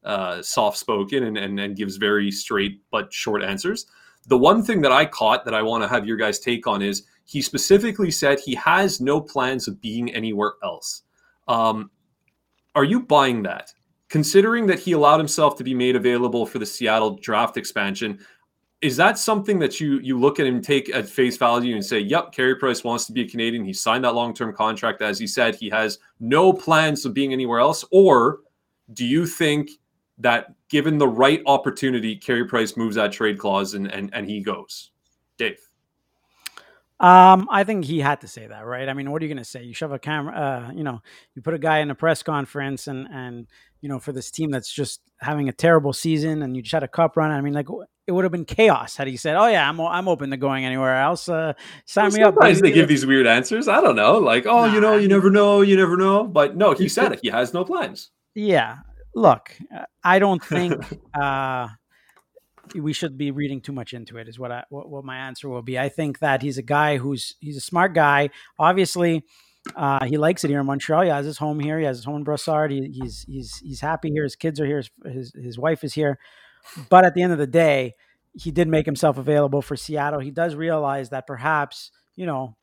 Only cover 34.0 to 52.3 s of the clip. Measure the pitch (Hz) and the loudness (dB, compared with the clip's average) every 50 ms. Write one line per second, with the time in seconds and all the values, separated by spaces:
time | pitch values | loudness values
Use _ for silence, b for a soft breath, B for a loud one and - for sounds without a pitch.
34 | 98 101 101 117 104 92 104 104 98 104 98 87 - _ - - - _ _ _ | -10 -8 -8 -10 -8 -8 -8 -6 -6 -6 -8 -8 -10 _ -18 -20 -20 _ _ _
35 | _ _ _ _ _ _ _ _ 120 107 98 _ _ _ _ _ _ _ _ _ | _ _ _ _ _ _ _ _ -6 -6 -6 _ _ _ _ _ _ _ _ _
36 | _ _ _ _ _ _ B B B B B B B B B B B B _ _ | _ _ _ _ _ _ B B B B B B B B B B B B _ _
37 | - 180 180 185 185 185 190 185 190 269 - 202 202 185 220 202 170 135 165 160 | 6 10 10 12 12 12 10 8 6 0 0 0 0 0 -2 -4 -4 -4 -4 -2
38 | 139 139 147 139 - 101 - 113 110 110 107 107 107 117 123 123 135 135 135 139 | 0 -2 -2 -4 -6 -18 -20 -20 -20 -18 -18 -16 -12 -12 -10 -8 -6 -6 -6 -6
39 | 139 139 143 160 156 151 151 135 117 - - 127 120 123 117 - 165 156 139 127 | -8 -8 -8 -6 -8 -8 -10 -10 -14 -14 -18 -18 -18 -16 -12 -10 -10 -8 -8 -10
40 | - 147 151 151 143 143 - - 151 139 135 123 120 117 151 180 156 143 123 113 | -6 -6 -4 -4 -4 -6 -8 -6 -6 -4 -6 -6 -10 -12 -12 -8 -8 -8 -8 -10
41 | b b b b b b _ - 117 160 160 160 139 160 156 156 151 147 139 - | b b b b b b _ -12 -8 -6 -6 -4 0 0 2 2 0 -2 -4 -2
42 | - 165 160 - - - 156 147 135 - - 143 139 135 139 127 - - 135 131 | 0 0 0 0 -2 -6 -4 -4 -4 -6 -8 -8 -8 -8 -8 -10 -10 -12 -12 -12
43 | 135 - 185 135 127 123 120 120 117 _ b b b b b _ - 143 139 127 | -12 -12 -14 -14 -14 -12 -14 -16 -18 _ b b b b b _ -12 -10 -10 -10
44 | - - 139 131 117 - - - 156 156 139 127 - - - - 143 120 - - | -10 -10 -12 -10 -12 -14 -10 -8 -6 -4 -4 -6 -8 -8 -8 -8 -8 -8 -8 -14
45 | _ _ _ _ - - 151 147 143 135 120 _ - 165 170 160 143 143 127 - | _ _ _ _ -8 -6 -4 -4 -4 -4 -4 _ 2 4 4 4 2 -2 -6 -4
46 | - 165 160 156 147 160 156 151 151 131 127 127 120 110 - 160 143 127 - - | -2 -2 -2 0 -2 -2 -4 -4 -6 -6 -6 -8 -8 -4 -4 -4 -4 -4 -2 0
47 | 170 160 - 170 156 156 151 139 139 143 143 147 143 - - - 185 _ _ _ | 0 0 2 0 0 0 -2 -2 -4 -4 -4 -4 -6 -6 -10 -14 -14 _ _ _
48 | _ - 180 180 185 185 165 175 160 - - - 220 220 170 123 120 117 - - | _ -4 -2 0 0 0 -2 -4 -8 -8 2 4 6 6 6 4 0 -8 -8 -8
49 | 139 135 127 120 - 160 151 175 208 240 220 180 147 139 151 165 160 170 170 175 | -8 -8 -8 -6 -4 -2 2 4 4 4 4 4 2 0 0 -2 -4 -4 -2 -2
50 | 185 190 175 143 143 139 135 131 127 139 135 135 131 131 127 131 135 131 131 131 | 0 0 -2 -2 -2 -8 -6 -4 -2 -2 -2 -2 -4 -4 -2 0 0 0 2 2
51 | 135 147 175 165 - - 175 160 160 160 143 B B B B B B - - 202 | 2 0 0 -2 -4 -6 -4 -4 -2 -4 -6 B B B B B B -4 0 2
52 | 214 208 202 214 220 208 | 2 2 4 6 6 8